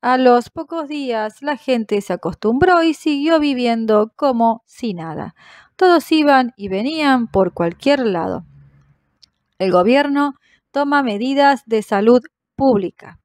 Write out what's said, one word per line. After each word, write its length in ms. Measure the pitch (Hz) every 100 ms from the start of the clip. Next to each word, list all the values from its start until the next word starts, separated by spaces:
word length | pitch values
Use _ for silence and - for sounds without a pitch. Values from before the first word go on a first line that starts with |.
A 160 | 247 254
los 320 | 254 247 233
pocos 360 | - 320 330 294
días 540 | 294 269 226 214 -
la 160 | 285 277
gente 420 | - 254 214 208
se 140 | 196
acostumbró 680 | 180 - 160 208 247 359 349
y 120 | 330
siguió 480 | 294 311 285 294 330
viviendo 720 | 294 254 240 233 220 214 226 _
como 480 | 285 240 226 226 _
si 280 | - 240
nada. 420 | 175 165 151 - _ - - _ _
Todos 340 | 370 339 -
iban 400 | 320 294 269 247 _
y 140 | 202
venían 580 | 190 240 320 294 262 233
por 240 | 196 185
cualquier 480 | - 170 170 - 285
lado. 460 | 240 180 180 185 165 - - _ _ _ _ _ _ _ _ _
El 120 | 190
gobierno 640 | 180 180 269 285 285 285 269 _ _ _
toma 320 | - 285 285
medidas 600 | 262 202 247 277 277 269 -
de 160 | 220
salud 400 | 208 202 214 247 240 _ _ -
pública. 640 | 220 214 185 - - -